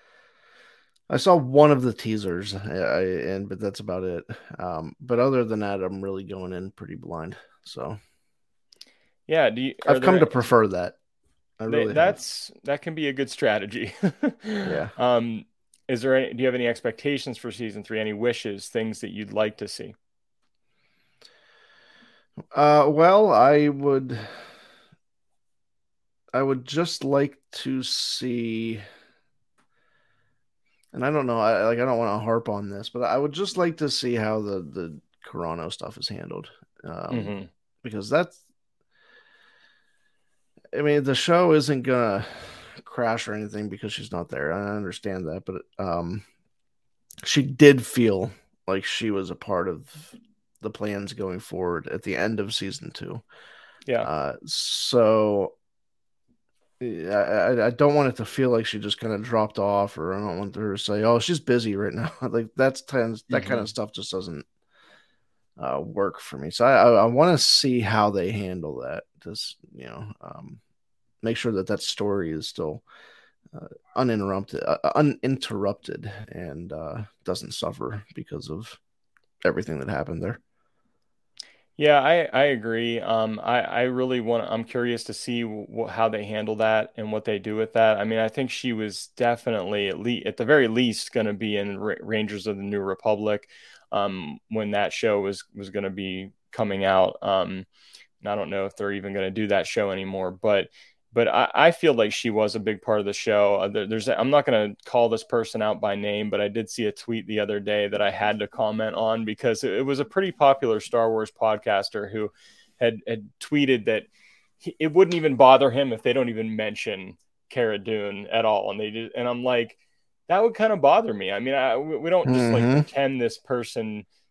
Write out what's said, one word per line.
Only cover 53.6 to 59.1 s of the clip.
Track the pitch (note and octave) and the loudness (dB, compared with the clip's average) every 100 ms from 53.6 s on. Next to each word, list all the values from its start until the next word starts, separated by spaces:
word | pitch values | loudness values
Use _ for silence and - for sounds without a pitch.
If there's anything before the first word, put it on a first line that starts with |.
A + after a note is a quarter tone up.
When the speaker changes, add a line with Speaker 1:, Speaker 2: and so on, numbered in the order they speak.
| - - - | -20 -14 -4
Speaker 2:
Yeah. | A#2 | -2
Speaker 1:
Uh, | F2 D2+ C#2+ - D#3 | -2 -2 -4 -6 -8
so, | - - - - B2 A2 A2 G#2+ G2+ F#2 - _ _ _ _ _ _ _ _ _ _ _ - | -6 -4 -4 0 4 6 4 4 2 0 -4 _ _ _ _ _ _ _ _ _ _ _ -10
yeah, | B2 E2+ E2+ G2+ | -8 -6 -2 0
I, | - G#2 F2+ | 2 2 2
I, | B2 A2+ | 2 2
I | |
don't | A#2+ D3 D3 | 4 4 6
want | C3+ | 2
it | - | 0
to | A2 | -6
feel | - B2+ | 0 2
like | A#2 A2 | 2 0
she | G#2+ | -4
just | G#2 - | -6 -6
kinda | A2+ | -4